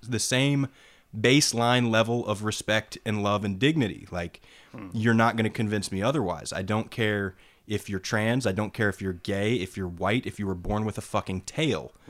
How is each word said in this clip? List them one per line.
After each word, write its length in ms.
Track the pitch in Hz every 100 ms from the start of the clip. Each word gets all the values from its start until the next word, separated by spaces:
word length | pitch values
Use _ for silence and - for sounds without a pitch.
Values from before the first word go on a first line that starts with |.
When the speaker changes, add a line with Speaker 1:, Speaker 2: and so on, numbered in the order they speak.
Speaker 1:
the 160 | 110 110
same 500 | - 127 139 143 135 - - _ _ 110
baseline 720 | 120 139 - 117 120 123 120
level 360 | 110 113 120 107
of 180 | 104
respect 540 | 107 - - 107 - - 117
and 160 | 107
love 240 | 101 104 101
and 120 | 95
dignity. 480 | 139 160 107 80 -
Like, 320 | 87 87 - - - -
Speaker 2:
Hmm. 160 | 123 95
Speaker 1:
you're 220 | 110 113
not 220 | 113 113 113
gonna 120 | 110
convince 420 | 117 107 104 -
me 120 | 95
otherwise. 500 | 110 147 95 80 -
I 80 | -
don't 300 | 95 107 -
care 440 | - 107 104 98 - - _ -
if 220 | 143 -
you're 100 | 95
trans. 460 | - 113 107 127 113
I 60 |
don't 220 | 92 107
care 140 | - 107
if 100 | -
you're 120 | 95
gay, 400 | 87 - 98 104
if 220 | 120 92 -
you're 100 | 92
white, 380 | 87 92 117 95
if 120 | -
you 80 | 98
were 80 |
born 300 | 90 92 107
with 140 | 107 101
a 40 |
fucking 400 | - 104 - 92
tail, 500 | - - 156 87 62 _